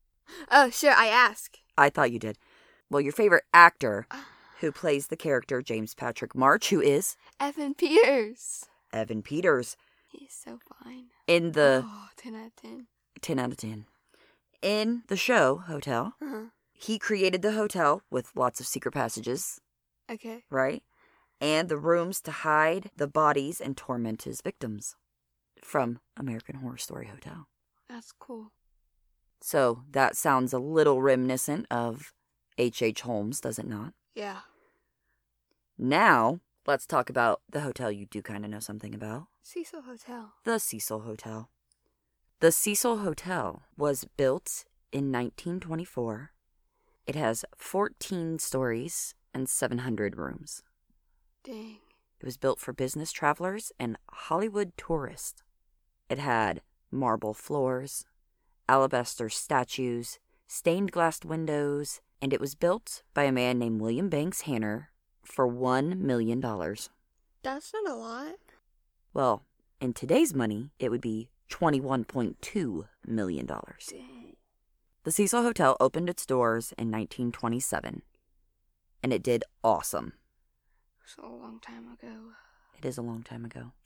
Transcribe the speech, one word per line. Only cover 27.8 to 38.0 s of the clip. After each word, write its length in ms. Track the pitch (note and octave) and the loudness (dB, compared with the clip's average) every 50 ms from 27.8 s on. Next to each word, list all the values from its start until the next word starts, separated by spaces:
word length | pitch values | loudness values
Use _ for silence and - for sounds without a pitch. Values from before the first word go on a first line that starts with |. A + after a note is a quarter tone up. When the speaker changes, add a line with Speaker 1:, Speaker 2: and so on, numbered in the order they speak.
| _ - | _ -20
Speaker 1:
That's 220 | B3 A#3 A3+ - - _ | -20 -20 -20 -20 -20 _
cool. 320 | - - B3 A3+ G#3+ G#3+ _ _ _ _ _ _ _ _ _ _ _ _ _ _ _ _ _ _ | -18 -16 -16 -16 -16 -18 _ _ _ _ _ _ _ _ _ _ _ _ _ _ _ _ _ _
Speaker 2:
So 440 | - - - D3 C3+ B2 A#2 A#2+ B2+ D3 C#3+ | -8 -2 2 4 4 4 2 0 -4 -4 0
that 240 | C#3 C3 - - | 2 2 2 2
sounds 360 | - - D#3 C#3 C3 B2+ B2+ C3 | 2 2 2 2 2 2 0 -2
a 60 | B2+ | -2
little 420 | B2+ D3 D#3+ D#3+ D#3 D3+ C#3 C3 | -4 0 4 4 6 6 6 6
reminiscent 640 | C3 C#3 C3 B2+ B2+ B2+ C3 C3 - - D3 - - - | 6 4 4 4 2 0 0 -2 -2 -2 -4 -4 -4 -4
of 420 | A#2+ A#2+ A#2+ A#2 A2+ C3 D3+ - - _ _ _ _ _ _ _ _ - | -2 -2 -2 -2 -4 -8 -12 -20 -20 _ _ _ _ _ _ _ _ -2
H 240 | A#2+ B2 A2+ - A#2+ | -2 -2 0 0 0
H 200 | A2+ A2 - - | 0 0 -2 -4
Holmes, 380 | A#2+ A#2+ G#2+ G#2 G#2+ C3+ - | -4 -4 -4 -4 -4 -4 -6
does 180 | - B2 A2+ - | -6 -6 -6 -6
it 80 | - | -8
not? 280 | - A2 G#2 A2 D3+ - _ _ _ _ | -8 -8 -10 -10 -12 -14 _ _ _ _
Speaker 1:
Yeah. 260 | - G#3 G3+ F#3+ F#3+ - - _ _ _ _ _ _ _ _ _ _ _ _ _ _ _ _ _ _ _ _ _ _ _ _ _ - | -12 -10 -10 -12 -14 -16 -20 _ _ _ _ _ _ _ _ _ _ _ _ _ _ _ _ _ _ _ _ _ _ _ _ _ -4
Speaker 2:
Now, 600 | B2 B2+ C#3+ E3+ G#3+ G#3+ D#3+ B2 A2 A#2+ D3 F3 - _ _ _ _ | -2 0 2 4 6 6 6 6 6 4 2 -2 -6 _ _ _ _
let's 200 | - C#3+ C3 - | 0 0 0 0
talk 220 | - - C#3+ B2 - | 0 0 0 0 0
about 320 | B2 B2+ A#2 A#2 G2+ - _ _ | 0 2 2 4 2 0 _ _
the 120 | - C#3+ | -8 -6
hotel 300 | D3 C#3 A#2 - B2+ A2+ | -6 -6 -6 -4 -4 -6
you 160 | G#2 G2+ | -6 -6